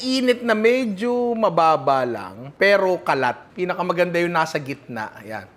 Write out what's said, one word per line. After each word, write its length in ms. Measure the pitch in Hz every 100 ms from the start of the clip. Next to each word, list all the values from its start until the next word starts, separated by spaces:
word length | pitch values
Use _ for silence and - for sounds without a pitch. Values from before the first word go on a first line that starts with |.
| 254
init 320 | 262 247 240
na 80 | 233
medyo 800 | 214 220 254 247 185 240 247 240
mababa 720 | 226 208 165 160 156 135 135
lang, 480 | 127 110 95 98 131
pero 460 | - 196 202 190 180
kalat. 480 | - 139 127 120 - -
Pinakamaganda 640 | 180 175 180 175 180 170
yung 100 | 170
nasa 300 | 170 160 156
gitna. 480 | 135 139 - 117 107 -
Ayan. 320 | 104 107 95